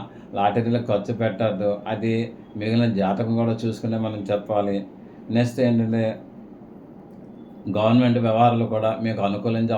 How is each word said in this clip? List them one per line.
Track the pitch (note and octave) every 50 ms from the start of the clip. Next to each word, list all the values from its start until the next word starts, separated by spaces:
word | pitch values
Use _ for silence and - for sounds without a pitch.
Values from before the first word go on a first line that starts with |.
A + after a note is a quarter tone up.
| G#2 - - - - - - G2
లాటరీలో | G2+ G#2 G2+ A#2+ A2+ A#2 A#2+ A#2 A#2 -
ఖర్చు | G#2 G2+ F#2+ - A#2 G2+
పెట్టద్దు, | A#2 A2 G2+ - A2+ G#2+ G2+ F#2+ G#2 G#2 G2+ G2+ - G#2+ A2
అది | G#2 A2 A2+ A2+ A2+ A#2 A#2 - - - - - G#2+
మిగిలిన | G#2+ A2 A2+ A#2 A#2+ A#2 G2+ G2
జాతకం | F#2+ F#2 G2 G2 A#2 A2+ A2+ A2+ A#2
కూడా | A#2 A2 - A#2
చూసుకునే | A2+ G#2+ - - A2+ A2+ A2 A2
మనం | A2 G#2+ G#2 G2 G2
చెప్పాలి. | G#2 G2+ - - G#2+ G#2 G2+ G2+ G2 G2+ F#2+ - - - - - - - - - A2+
నెక్స్ట్ | A#2 B2 A#2 - C3+ B2+
ఏంటంటే | A#2+ A#2 A#2 A2+ A2 A2+ A2+ A2 A2 G#2+ - - - - - - - - - - - - - - - - - - - - - - - - - - - - - - G2+ F#2+
గవర్నమెంట్ | G#2 G#2+ A2+ A#2 B2 B2+ A#2+ A#2+ B2 A#2
వ్యవహారాలు | A2+ A2 A2+ A#2+ A#2+ A#2 A2+ A2+ G#2+ A2
కూడా | G#2+ G#2+ A2 A2 - A2+
మీకు | A2+ A2 - G2+ G2+
అనుకూలించే | G2+ - - A#2 A2+ A2+ A2+ A2+ A2+